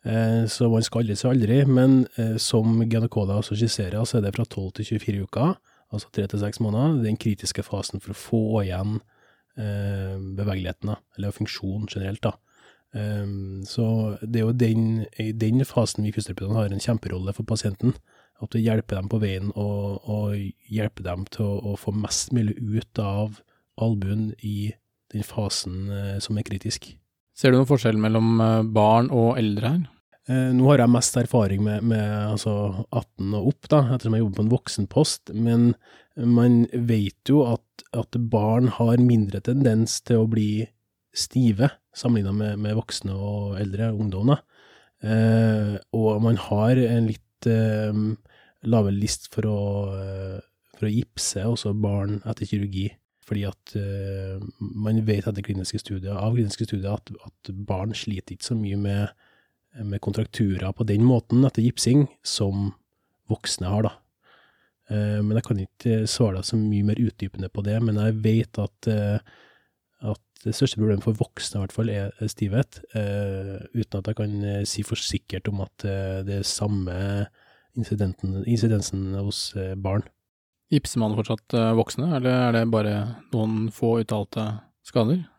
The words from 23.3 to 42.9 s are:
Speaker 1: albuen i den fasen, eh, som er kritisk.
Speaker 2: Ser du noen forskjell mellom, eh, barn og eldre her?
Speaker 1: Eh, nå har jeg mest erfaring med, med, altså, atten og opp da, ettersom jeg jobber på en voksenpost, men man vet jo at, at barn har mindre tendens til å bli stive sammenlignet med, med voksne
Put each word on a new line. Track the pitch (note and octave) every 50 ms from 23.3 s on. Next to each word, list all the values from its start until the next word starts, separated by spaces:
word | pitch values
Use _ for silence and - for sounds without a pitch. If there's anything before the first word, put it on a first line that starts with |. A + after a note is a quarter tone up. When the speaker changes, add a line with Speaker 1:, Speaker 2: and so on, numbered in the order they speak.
| G#2+ - _ _ _ _ _ _ _ -
Speaker 1:
albuen | A2+ A#2 A2 G2+ F#2+ F#2+ G#2 G#2+ A2 G#2+ G#2+ _ -
i | G#2+ G#2 G2+ G#2 G#2+ - _ _ _ _ _ _ _
den | - G#2+ G#2
fasen, | - - - G#2 G2 - - - F#2+ F2+ F#2 F#2+ G2+
eh, | G2+ G2 G2 G2 G2 G2+
som | - - G#2+
er | G#2 -
kritisk. | - G#2 G2 - G#2+ - - - - - - _ _ _ _ _ _ _
Speaker 2:
Ser | - - C3+
du | B2+
noen | B2+ C3+
forskjell | B2+ D3 B2 - A#2 A2 G#2+
mellom, | G#2+ A2 A2 A2+ A2+ A2+ A2+ A2+
eh, | A2+ A2 A2+ A2+ A2
barn | A2+ G#2+ B2 G#2+ G#2+ A2 A2+ A#2+ C3
og | C#3 A#2+ A2+ A2+ B2+ B2+
eldre | A2+ G#2+ G2+ G2+ A2 A2+ D3
her? | F3+ E3 - _ _ _ _ _ _ _
Speaker 1:
Eh, | - B2+ C3 C3 C3 B2+
nå | B2+ B2+ C#3
har | D3 C3+
jeg | A#2+ A#2
mest | A#2+ A#2+ - - - C3
erfaring | A#2+ - - B2 G#2+ G2 G2 G2
med, | G#2 G#2+ G#2+ G#2+ A2
med, | A#2 A2+ G#2+ G#2 G#2 G#2+ G#2 G#2 G#2+
altså, | A2 G#2 - A2 G#2 G#2 G#2 G2+ F#2+ F#2+ A#2 _ -
atten | A#2 - _ _ - G2 G2 G#2+
og | G#2 F#2 B2+
opp | D3+ _ - -
da, | D#3 D3+ C3+ A#2+ B2+
ettersom | B2+ - A#2 A2+
jeg | A2 A#2
jobber | G#2 F#2+ -
på | G#2+
en | A2 A#2+
voksenpost, | A#2+ _ - - - G2+ - - C#3+ D#3 - - - _ - E2
men | G#2+ A#2 A#2 A#2 A#2 A#2+ A#2+ A#2 _ _ _ - - _ _ _
man | - A#2 A#2+ A#2+ A#2 A#2+ B2 A#2+ A#2 A#2 -
vet | - B2 A#2+ A#2 A2+ A2 G#2 G2 - _ _ -
jo | C3+ D3 C#3
at, | A#2+ A#2 - _ _ _ - - _ -
at | A#2 G#2 _ - B2 A#2+ A2+
barn | A#2+ A2 G#2 G#2+ A2+ A#2+ B2+ B2 - -
har | A#2 A#2 A#2 A#2+ B2
mindre | B2 A#2+ A2+ G#2+ G2 G2 G2 -
tendens | - B2 C#3 C#3 B2 A2 A2 A2+ A2+ - -
til | _ - A#2+ A2+ A2
å | A2+
bli | A2+ A2 G#2+ G#2 G#2 G#2+ A2+ - _ _ _ _ _ _ _ _ _
stive | - - - - B2+ B2+ A#2 G#2+ F#2+ B2+ C#3+ - _ _ _ _
sammenlignet | - - A#2+ A#2+ A2 G2+ G2 G2
med, | G#2 G#2+ G#2+ G#2 G#2
med | G#2+ G#2+ G#2+
voksne | A2 - -